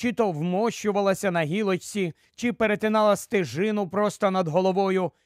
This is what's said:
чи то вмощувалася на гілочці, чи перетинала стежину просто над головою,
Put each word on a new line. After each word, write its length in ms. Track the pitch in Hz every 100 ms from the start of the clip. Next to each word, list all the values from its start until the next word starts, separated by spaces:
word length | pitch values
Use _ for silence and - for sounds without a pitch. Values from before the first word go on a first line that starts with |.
чи 120 | 240
то 180 | 214 214
вмощувалася 1000 | 151 170 180 226 - 214 196 196 185 202
на 120 | 175
гілочці, 680 | 151 190 208 185 - 208 180 - _ -
чи 180 | 240
перетинала 600 | 196 220 208 220 214 214 196
стежину 760 | - 208 156 123 214 208 190
просто 420 | 190 208 - 196
над 160 | 190 170
головою, 640 | 165 185 185 196 190 180 -